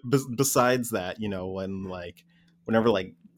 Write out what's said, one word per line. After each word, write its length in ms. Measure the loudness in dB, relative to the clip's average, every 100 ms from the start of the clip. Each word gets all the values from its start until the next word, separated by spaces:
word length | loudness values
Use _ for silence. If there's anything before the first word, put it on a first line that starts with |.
bes-, 220 | 2 0 0 0
besides 540 | 2 4 4 2 0
that, 300 | -4 -4 -6
you 80 | -6
know, 200 | -4 -6
when, 360 | -6 -6 -6
like, 400 | -8 -10 -12 -16 _ _ _ _
whenever, 260 | 0 4 4
like, 240 | 2 -2 -12 _